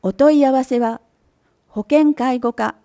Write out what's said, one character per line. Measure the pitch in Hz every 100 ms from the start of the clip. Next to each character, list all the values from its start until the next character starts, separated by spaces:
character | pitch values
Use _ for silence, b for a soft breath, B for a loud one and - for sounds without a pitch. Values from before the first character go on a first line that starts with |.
お | 185
問 | - 285 302
い |
合 | 277
わ | 262
せ | 262 240
は、 | 233 226 _ _ _ _ _ _ _
保 | -
健 | - 294 302
介 | 294 254 254
護 | 233
課 | - 214 -